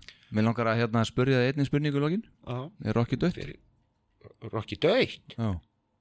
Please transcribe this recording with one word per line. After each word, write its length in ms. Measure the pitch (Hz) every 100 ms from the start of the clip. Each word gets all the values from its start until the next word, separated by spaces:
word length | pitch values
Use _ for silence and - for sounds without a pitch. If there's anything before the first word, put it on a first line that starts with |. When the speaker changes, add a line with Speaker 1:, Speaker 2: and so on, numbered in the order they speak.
| - - _
Speaker 1:
Mér 180 | 107 110
langar 220 | 117 113
að, 80 | 113
hérna, 220 | 117 117
spyrja 380 | - - 127 131
þig 80 | 123
einni 140 | 143 139
spurningu 320 | 147 147 139
í 40 | 147
lokin. 180 | 190 - _ -
Speaker 2:
Já. 80 | 123 135 - 107
Speaker 1:
Er 80 | 113
Rocky 240 | 120 131
dautt? 160 | 175 -
Speaker 2:
Fyrir, 240 | - - _ _ _ _ _ _ - - 107
Rocky 320 | 110 - 107
dautt? 560 | 151 247 202 - - -
Speaker 1:
Já. 140 | 113 87 - _ _ _